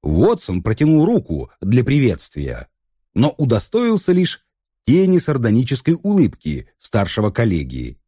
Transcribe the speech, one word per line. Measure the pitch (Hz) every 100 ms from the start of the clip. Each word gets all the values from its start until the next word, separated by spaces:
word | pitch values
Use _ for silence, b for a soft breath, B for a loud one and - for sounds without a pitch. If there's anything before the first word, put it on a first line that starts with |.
Уотсон | 73 78 170 233 - 90
протянул | 95 110 151 156 165
руку | 233 - 76 - b
для | 95 120 117
приветствия, | 143 127 80 - 73 69 58 - _ _ _ _
но | - 147
удостоился | - 139 113 - 220 240 214 -
лишь | 180 175 - _ _ _ _ -
тени | 160 190 180
сардонической | 160 139 113 110 123 131 - 165
улыбки | 202 101 113 - 78 69 - _
старшего | - 104 98 - 104
коллеги. | - 117 85 67 62 62 -